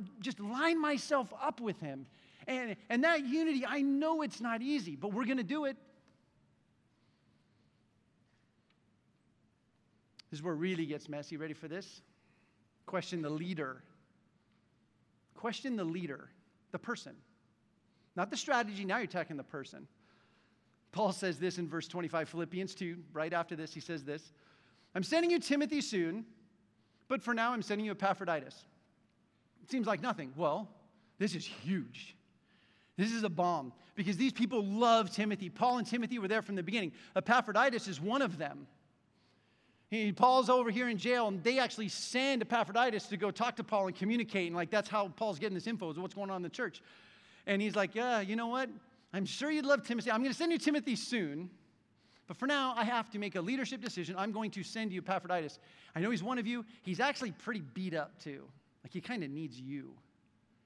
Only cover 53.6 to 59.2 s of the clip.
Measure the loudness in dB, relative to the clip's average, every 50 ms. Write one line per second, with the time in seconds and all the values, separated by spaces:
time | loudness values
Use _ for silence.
53.6 | -2 -2 -4 -6 -6 -6 -4 -4 -4 -4 -2 -2 -2 -2 -2 -2 -4 -4 -4 -6
54.6 | -8 -6 -6 -4 -4 -4 -4 -4 -2 -2 -2 -2 0 0 0 0 0 -4 -8 -14
55.6 | -20 -20 -20 -20 -18 -8 -2 0 0 2 0 0 0 -2 -2 -2 0 -2 -2 -4
56.6 | -6 -8 -14 -10 -6 -4 0 2 2 2 2 0 -4 -6 -6 -6 -6 -6 -6 -6
57.6 | -6 -8 -8 -6 -4 -2 -2 -2 -4 -4 -8 -12 -12 -12 -12 -12 -14 -18 -20 -20
58.6 | _ _ _ _ -16 -12 -10 -8 -8 -6 -6 -6